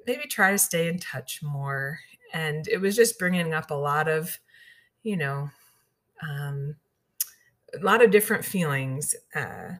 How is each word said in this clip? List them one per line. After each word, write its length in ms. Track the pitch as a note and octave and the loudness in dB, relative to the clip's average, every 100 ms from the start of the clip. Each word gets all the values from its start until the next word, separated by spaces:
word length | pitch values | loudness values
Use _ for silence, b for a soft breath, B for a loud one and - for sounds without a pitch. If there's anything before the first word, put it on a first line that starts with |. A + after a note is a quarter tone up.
| - | -6
maybe 160 | C4+ D4 | -4 -4
try 240 | - G3 | 2 4
to 60 | G3+ | 4
stay 280 | - E3+ E3 | 2 0 -2
in 100 | F3 | -4
touch 440 | - C3 - - | -6 -10 -10 -10
more. 560 | D3 C#3+ C#3 C#3 C3+ E3 B - A#4+ | -6 -6 -4 -4 -6 -8 B -20 -10
And 340 | D#3+ D#3 D3+ D#3 | -4 -2 -2 -2
it 120 | F#3 | 0
was 160 | G3 G#3 | 2 4
just 240 | A#3 - | 4 4
bringing 340 | F3+ F3+ E3 | 0 2 2
up 180 | D#3+ - | -2 -2
a 40 | C#3+ | -2
lot 320 | D3 D3 D#3 | 0 2 2
of, 300 | D#3 E3+ - B B B B B _ | 0 -2 -8 B B B B B _
you 140 | A3+ G3 | -4 -2
know, 320 | C#3+ C#3 C#3+ b b b b _ _ - | -2 -2 -6 b b b b _ _ -14
um, 520 | D#3 C#3+ C#3+ C#3+ C#3+ D3+ _ _ _ _ - B B _ _ - | -8 -6 -6 -6 -6 -10 _ _ _ _ -12 B B _ _ -4
a 40 | |
lot 200 | F#3+ A3 | 2 6
of 80 | A#3 | 8
different 340 | G3+ G#3 G#3+ - | 6 4 0 -2
feelings, 680 | F#3+ D#3+ C3+ C3 C3 D3+ - - D3+ | -2 0 0 -2 -4 -4 -6 -8 -8
uh, 360 | A2+ G2 F2+ | -6 -8 -12